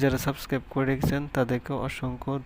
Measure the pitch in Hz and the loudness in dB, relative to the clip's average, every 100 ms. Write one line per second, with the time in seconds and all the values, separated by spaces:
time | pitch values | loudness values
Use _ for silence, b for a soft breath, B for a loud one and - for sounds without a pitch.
0 | 139 131 139 135 - 135 - 139 135 135 | 2 4 0 -2 -2 -4 -2 0 2 2
1 | 139 139 143 139 123 127 - 135 131 - | 2 0 0 0 2 0 -2 -4 -4 -4
2 | 151 127 - 135 | -6 -4 -4 -4